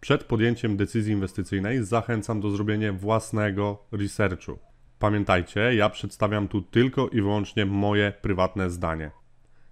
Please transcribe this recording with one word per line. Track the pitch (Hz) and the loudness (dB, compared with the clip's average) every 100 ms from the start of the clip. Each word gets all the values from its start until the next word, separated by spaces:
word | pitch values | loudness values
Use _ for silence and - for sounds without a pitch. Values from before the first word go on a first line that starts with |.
Przed | - 147 | 0 0
podjęciem | - 113 117 117 113 101 | 2 2 2 2 0 0
decyzji | 98 113 107 | 0 -2 0
inwestycyjnej | 101 95 - 92 98 101 131 | -2 -2 -6 -4 -2 -2 -2
zachęcam | 98 117 107 110 101 107 | 0 0 0 -2 -2 -2
do | 104 | -2
zrobienia | 101 104 107 107 | 0 0 0 -2
własnego | 95 101 110 - 110 104 98 104 101 - | -2 0 0 0 -2 0 0 -2 -4 -8
researchu. | 104 101 - 101 90 - - - - - - | -6 -4 0 0 -2 -8 -14 -18 -20 -20 -2
Pamiętajcie, | 107 104 101 92 85 104 120 | 0 2 2 2 2 0 2
ja | 117 104 | 4 2
przedstawiam | - 101 - 104 104 101 | 0 -10 -2 0 0 -2
tu | 104 | -4
tylko | - 117 131 135 123 | 2 4 4 2 0
i | 120 | 0
wyłącznie | 98 104 98 110 101 | 2 0 0 -2 0
moje | 101 101 104 101 - | 2 2 4 2 0
prywatne | 104 92 92 98 92 | -2 2 0 0 -4
zdanie. | 87 87 80 78 - - - - - - | -2 -4 -4 -8 -14 -20 -20 -20 -20 -20